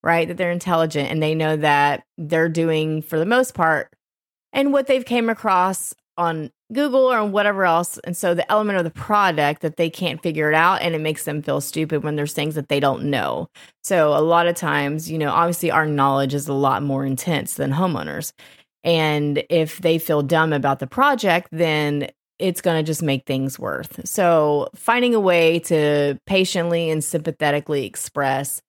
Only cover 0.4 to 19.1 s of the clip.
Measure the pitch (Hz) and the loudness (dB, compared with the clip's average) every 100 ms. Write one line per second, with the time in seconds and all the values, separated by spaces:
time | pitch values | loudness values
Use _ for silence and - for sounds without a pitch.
0.4 | 180 175 185 165 160 151 139 156 156 160 | -4 -2 -2 0 0 -2 -2 0 0 0
1.4 | 156 156 151 143 143 147 _ - 151 160 | 0 0 2 4 2 0 _ -14 -2 0
2.4 | 165 160 165 160 156 156 151 160 170 247 | 2 0 0 0 0 -2 -2 -2 2 2
3.4 | 254 - 165 156 - _ _ _ _ _ | 0 0 2 2 -2 _ _ _ _ _
4.4 | _ - 277 277 269 262 240 240 233 233 | _ -2 2 2 2 0 2 0 0 -2
5.4 | 220 185 185 190 - - _ - 170 160 | 0 2 2 -2 -8 -14 _ -4 -2 -2
6.4 | 151 _ _ 220 294 254 254 240 208 196 | -8 _ _ -2 2 4 4 4 2 2
7.4 | 208 196 185 165 175 - - 175 190 175 | 2 2 2 2 0 -8 -10 -4 0 0
8.4 | - 214 214 196 165 - - 208 196 156 | 2 0 2 0 -2 -6 -2 2 2 2
9.4 | 143 151 160 151 165 - 180 156 175 156 | 0 0 -6 -2 -4 -2 -6 -4 -4 -2
10.4 | 151 156 170 190 170 165 156 151 - 151 | 2 4 4 2 0 -2 -4 -4 -6 -6
11.4 | 147 143 143 156 160 156 151 151 147 - | -4 -4 -4 -4 -2 -2 -2 -4 -4 -4
12.4 | 156 151 143 143 139 120 147 135 71 62 | -4 -4 -2 0 2 0 -2 -2 -2 -4
13.4 | 165 - - _ - 185 151 143 156 170 | -8 -14 -20 _ -2 2 4 4 4 4
14.4 | 170 170 165 147 143 156 165 160 147 - | 2 0 -2 0 -2 -4 -6 -4 0 0
15.4 | 170 170 170 - 156 147 139 139 139 143 | 0 0 0 0 0 2 2 2 0 -2
16.4 | 139 139 139 113 143 135 139 135 - 156 | -2 0 0 0 -2 -2 -2 -4 -2 -4
17.4 | - - 139 143 185 135 76 73 - _ | -4 -6 -2 0 0 -2 -6 -8 -10 _
18.4 | - - _ _ - 165 156 | -20 -20 _ _ 0 0 2